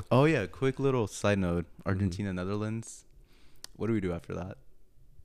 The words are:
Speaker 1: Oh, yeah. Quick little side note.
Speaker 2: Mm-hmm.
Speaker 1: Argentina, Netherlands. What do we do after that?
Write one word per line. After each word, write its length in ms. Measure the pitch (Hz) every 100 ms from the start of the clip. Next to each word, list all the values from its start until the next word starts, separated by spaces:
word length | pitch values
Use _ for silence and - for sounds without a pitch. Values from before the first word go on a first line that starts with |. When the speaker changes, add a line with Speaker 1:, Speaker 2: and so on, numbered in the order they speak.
| -
Speaker 1:
Oh, 140 | 120
yeah. 220 | 151 143 92
Quick 320 | - 135 135
little 260 | 135 127 104
side 320 | - 101 101
note. 260 | 90 87
Speaker 2:
Mm-hmm. 240 | 85 - -
Speaker 1:
Argentina, 440 | 95 101 90 101
Netherlands. 720 | 90 92 104 107 113 - - - - - - - - - -
What 100 | 107
do 60 |
we 80 | 110
do 120 | 92
after 220 | 85 -
that? 240 | 90 90 - - - - - - -